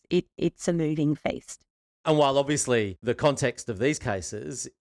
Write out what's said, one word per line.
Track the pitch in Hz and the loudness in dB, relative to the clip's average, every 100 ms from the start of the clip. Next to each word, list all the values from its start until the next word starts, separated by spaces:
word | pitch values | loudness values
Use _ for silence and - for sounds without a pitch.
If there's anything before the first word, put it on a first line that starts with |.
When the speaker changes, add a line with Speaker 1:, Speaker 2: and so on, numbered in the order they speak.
| - | -2
Speaker 1:
It, | 180 - - | 0 0 -2
it's | 170 - - | -4 -2 -2
a | |
moving | 170 156 156 151 151 | 0 0 0 0 0
feast. | - - - - _ _ _ _ - | -2 -6 -10 -20 _ _ _ _ 0
Speaker 2:
And | 156 | 4
while | 139 135 | 4 4
obviously | 139 147 127 120 104 92 | 2 0 2 2 0 -4
the | 117 | -4
context | 117 151 135 131 - - | 0 2 2 -2 -2 -8
of | 98 | -2
these | 131 151 | -2 -2
cases | 127 98 87 107 143 131 117 _ | -4 -4 -6 -10 -10 -10 -12 _